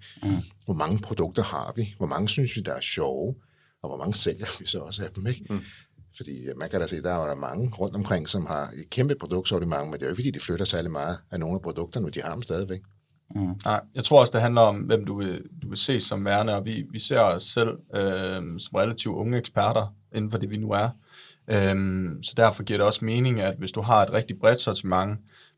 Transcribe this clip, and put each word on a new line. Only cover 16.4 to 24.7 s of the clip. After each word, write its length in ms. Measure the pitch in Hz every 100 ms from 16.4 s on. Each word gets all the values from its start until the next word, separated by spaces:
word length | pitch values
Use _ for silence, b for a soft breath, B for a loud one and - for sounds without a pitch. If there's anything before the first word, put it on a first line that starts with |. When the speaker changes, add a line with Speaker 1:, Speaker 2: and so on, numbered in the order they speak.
| 110 101
Speaker 4:
og 100 | 107
vi, 180 | 110 -
vi 80 | 110
ser 220 | - 127
os 220 | 101 87
selv, 260 | - 120 113 - -
øh, 80 | 104 98 95 92 92 82 85
som 160 | - 95
relativt 380 | 107 113 113
unge 240 | - 110 123
eksperter 560 | - - 104 110 104 - _
inden 160 | 110 107
for 80 | 113
det, 120 | 101
vi 60 | 107
nu 140 | 107
er. 180 | 101 117 - B B B B -
Øhm, 720 | 107 98 98 95 92 90 76
så 100 | - -
derfor 260 | 113 -
giver 160 | 104 104
det 80 | 104
også 180 | -
mening, 360 | 110 117 127 113
at 140 | 95 -
hvis 140 | 95
du 80 | 113
har 220 | 110 110
et 100 | 98
rigtig 260 | 110 - 90
bredt 220 | 113 123
sortiment, 580 | 113